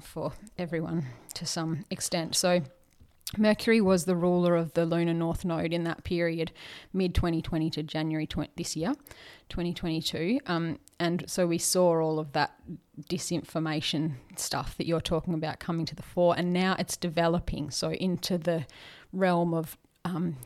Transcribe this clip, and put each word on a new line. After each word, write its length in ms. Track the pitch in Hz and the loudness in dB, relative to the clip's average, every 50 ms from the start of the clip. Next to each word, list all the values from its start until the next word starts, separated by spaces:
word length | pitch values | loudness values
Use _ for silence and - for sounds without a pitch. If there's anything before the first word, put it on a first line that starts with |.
for 320 | - - - 160 151 147 - - - - - | -18 -12 -8 -6 -6 -6 -8 -10 -14 -14 -8
everyone 480 | - 180 160 170 160 160 - - 170 139 127 117 - - - - | -8 -6 -4 -2 -4 -2 -2 -2 -2 -4 -4 -8 -12 -16 -14 -12
to 100 | - 170 | -10 -8
some 400 | 143 - 175 165 160 160 143 - - | -6 -4 -4 -2 -2 -4 -4 -6 -8
extent. 440 | 190 - - - - 175 160 - - | -8 -6 -4 -2 -2 -2 -2 -2 0
So 280 | - - 180 180 180 156 131 - _ _ _ _ - - - _ _ _ - - | 0 2 4 4 2 2 -2 -8 _ _ _ _ -20 -20 -20 _ _ _ -6 0
Mercury 440 | 208 214 214 208 - - 233 226 226 | 2 4 4 4 4 4 4 6 6
was 240 | 208 185 190 180 151 | 6 6 6 4 4
the 100 | 185 185 | 2 2
ruler 400 | 170 170 180 175 180 175 175 175 | 2 4 4 4 6 6 6 4
of 180 | 170 165 156 - | 4 2 0 0
the 120 | 170 170 | 0 2
lunar 280 | 165 170 170 170 170 165 | 2 2 2 2 2 2
north 320 | 165 165 165 165 - - | 2 0 0 -2 -2 -2
node 280 | 185 165 160 170 165 165 | -2 0 0 0 0 0
in 100 | 170 170 | 0 -2
that 200 | 165 - - - | -2 -4 -6 -4
period, 480 | - 185 170 170 165 165 165 165 165 - - - - - - - - | -2 0 0 0 0 0 -2 -2 -4 -6 -10 -18 -18 -18 -18 -12 -4
mid 240 | - 185 190 180 175 | -2 0 0 2 2
twenty 260 | - - 175 170 160 | 2 2 2 2 0
twenty 280 | 156 - - 160 160 160 | -2 -2 -2 0 0 0
to 120 | - - 151 | -2 -4 -6
January 440 | 156 - 160 156 160 156 156 156 | -4 -4 -4 -2 -2 -2 -2 -4
twen-, 200 | - - - 151 - _ | -4 -4 -6 -6 -6 _
this 180 | - 165 - - | -8 -8 -6 -6
year, 200 | 156 160 196 285 - - - - - - - - - _ - | -4 -2 -2 -4 -4 -8 -14 -20 -20 -20 -20 -20 -20 _ -10
twenty 240 | - - 175 175 170 | -6 -4 -2 -2 -4
twenty-two. 680 | - - 170 160 160 156 - - 156 160 180 240 277 - | -4 -4 -2 -2 -2 -2 -2 -2 -2 0 0 0 0 0
Um, 320 | - 175 165 165 165 - - _ _ _ - | -2 -2 -2 -2 -2 -4 -6 _ _ _ -2
and 240 | 170 170 170 175 - | 0 0 0 0 -2
so 200 | - - - 185 | -2 0 0 2
we 100 | 170 165 | 2 2
saw 420 | 165 - - - 180 180 175 165 165 | 0 0 2 4 6 6 6 6 4
all 200 | 160 160 156 156 | 2 2 0 -2
of 120 | 156 143 139 | -2 -2 0
that 200 | 160 147 - - _ - - 165 - _ _ _ - 151 - | 0 0 0 -2 _ -16 -16 -16 -16 _ _ _ -14 -8 -6
disinformation 1040 | 175 175 - - 175 170 - - - 160 160 156 156 156 156 - - 156 156 160 139 123 - - - | -4 -4 -2 -2 -4 -4 -4 -4 -4 -4 -2 -2 -2 -2 -2 -2 0 0 0 -2 -4 -6 -12 -14 -10
stuff 420 | - - - - 135 131 - - | -8 -6 -4 -4 -4 -4 -6 -6
that 80 | - - | -4 -2
you're 160 | - 165 160 | 0 0 0
talking 320 | - - 180 160 - - 170 | 0 0 -2 -2 -2 -2 -2
about 260 | 156 151 156 - - | -2 -2 -4 -6 -6
coming 260 | - - 170 165 160 | -6 -4 -2 -2 -2
to 100 | - - | -4 -6
the 80 | - - | -10 -14
fore, 320 | - - 180 175 175 170 | -4 2 4 6 6 6
and 160 | - 175 175 175 | 4 2 2 2
now 220 | 180 185 190 185 | 2 2 2 2
it's 200 | - 180 - - | 0 -2 -4 -4
developing, 760 | - - 175 151 170 170 165 170 180 170 - - - 143 147 | -4 -4 -2 0 2 2 4 2 2 0 -2 -4 -4 -4 -6
so 200 | - - - 160 | -4 -4 -4 -4
into 460 | 165 - - 190 175 - - - 190 | -2 -2 0 0 0 -2 -2 -2 -2
the 280 | 175 156 175 170 160 135 - - - - - - - - - | 0 0 0 0 0 -2 -6 -12 -18 -20 -20 -20 -20 -16 -10
realm 420 | - 185 190 185 175 170 170 175 165 | -2 0 2 4 4 4 4 2 2
of, 240 | 165 160 - - - _ _ _ _ - | 0 -2 -4 -8 -18 _ _ _ _ -6
um, 320 | 175 185 160 180 170 156 127 - | -4 -2 -2 -2 -2 -4 -6 -12